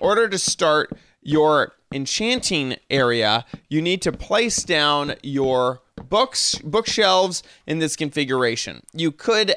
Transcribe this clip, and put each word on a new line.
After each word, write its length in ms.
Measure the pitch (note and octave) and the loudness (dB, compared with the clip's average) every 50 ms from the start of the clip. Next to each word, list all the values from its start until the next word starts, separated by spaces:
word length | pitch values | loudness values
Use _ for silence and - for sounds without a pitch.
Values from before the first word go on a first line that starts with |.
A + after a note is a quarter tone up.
order 260 | - F3+ G#3 A3 A#3 G#3+ | 2 2 4 4 2 0
to 120 | G3 F#3 | 0 -2
start 580 | - - - - F3+ D#3+ D3+ D3+ - - - - _ _ _ _ | -2 -2 -2 0 2 2 2 2 0 -2 -6 -16 _ _ _ _
your 520 | - C3+ D3 D#3 D3+ D#3 D3+ C#3+ A2 - - _ _ - - | -6 0 2 4 4 4 4 2 2 0 -4 _ _ -10 -8
enchanting 840 | C#3 C3+ - - - G#3+ A#3 B3+ B3+ - - F#3+ D#3 C#3 C3 B2 - _ - | -6 -6 -4 -4 -2 -2 -2 -2 -2 -2 -2 -2 -2 -2 -2 -4 -8 _ -2
area, 560 | C#3 C3+ C3 A#2+ A#2+ A#2 G#2+ G#2 G#2+ A#2+ B2 _ - - _ - | 0 2 2 2 2 2 2 2 2 0 -2 _ -16 -18 _ -4
you 120 | C#3+ D#3 | -2 -2
need 200 | D#3+ F3 F#3 F#3 | 0 0 -2 0
to 100 | - F3+ | -2 -2
place 520 | B2+ - - - G3 G#3+ A#3 A3+ - - - | -4 -4 -4 -2 0 0 0 0 -2 -4 -2
down 520 | - F3 D3+ D3 D3 D3 C#3+ C#3+ C#3+ - - - | -2 0 0 2 2 2 0 0 -4 -6 -8 -8
your 580 | C#3+ C#3 C#3 C3+ C3 C3 B2+ B2 B2 B2+ B2+ _ _ _ - - - | -4 -2 0 0 2 2 2 2 0 -2 -4 _ _ _ -20 -8 -2
books, 460 | F#3 G#3+ C4 C4 - - - - - - - | 0 0 0 0 -2 -2 -2 -2 -2 -4 -6
bookshelves 800 | D#3 C#3+ A3 A3 - - - G#3+ F#3+ F#3 F#3 F#3+ F#3 F3 - - - - _ _ | -4 -2 -2 -2 -2 0 2 2 4 4 4 2 2 -2 -6 -10 -14 -20 _ _
in 140 | - D#3 D#3+ | -6 -4 -2
this 160 | D#3+ D3+ - | -2 -2 -4
configuration. 880 | - D#3 C#3+ - D3+ C#3+ C3 C3 C3 B2+ A#2 A2+ - - - C#2+ A#1 - _ - | -4 -6 -4 -4 -4 -2 0 0 0 0 0 -2 -2 -6 -8 -10 -14 -18 _ -8
You 180 | D#3+ E3 D#3+ | -4 -2 -2
could 440 | D3 - - - A3+ G#3+ G#3+ F#3+ F3+ | -4 -2 0 0 2 2 2 0 0